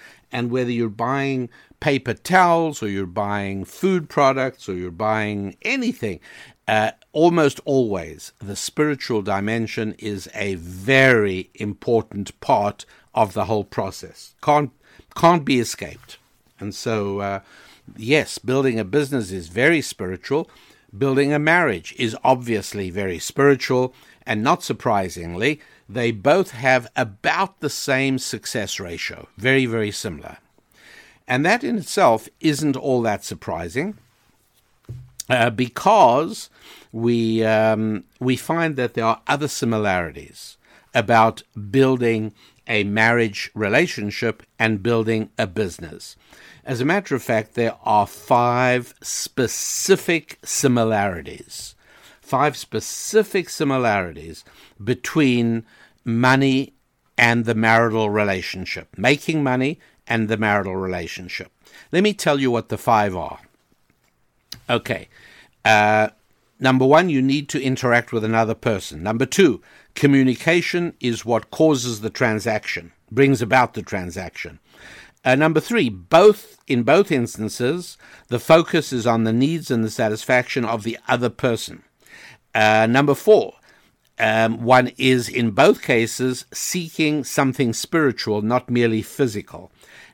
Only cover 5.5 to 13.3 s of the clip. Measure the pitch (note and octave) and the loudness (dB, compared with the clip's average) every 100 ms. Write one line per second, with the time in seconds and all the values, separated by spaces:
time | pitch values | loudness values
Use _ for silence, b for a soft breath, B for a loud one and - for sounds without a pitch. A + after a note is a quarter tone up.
5.5 | - A3 C4+ A3+ - G#2+ E2 B B B | -8 -6 -4 -4 -4 -8 -8 B B B
6.5 | B - G#2+ A2 - _ D3+ E3+ E3+ C#3+ | B -2 0 0 -4 _ 2 4 4 2
7.5 | - - C3+ A#2 F#2+ D#2+ - - - G2+ | 0 -2 0 0 -4 -8 -16 -20 -16 -12
8.5 | G2+ - - D3+ C#3 - A2 G2 G2 G2+ | -10 -8 -2 -2 -2 -4 -4 -2 -2 -2
9.5 | A2+ G#2+ - G#2+ - A2 G2 - G#2+ G2+ | -4 -4 -4 -6 -6 -8 -8 -10 -8 -6
10.5 | F2+ E2+ F#2 G2+ C3+ C3+ A#2 G2+ F#2 - | -6 -10 -8 2 6 6 6 2 -2 -8
11.5 | - G#2+ G2 - A2+ - G2+ G2 - - | -8 -8 -6 0 0 0 -10 -10 -10 0
12.5 | A#2 G2+ - - b b A2+ G#2 | 0 0 -6 -20 b b -2 0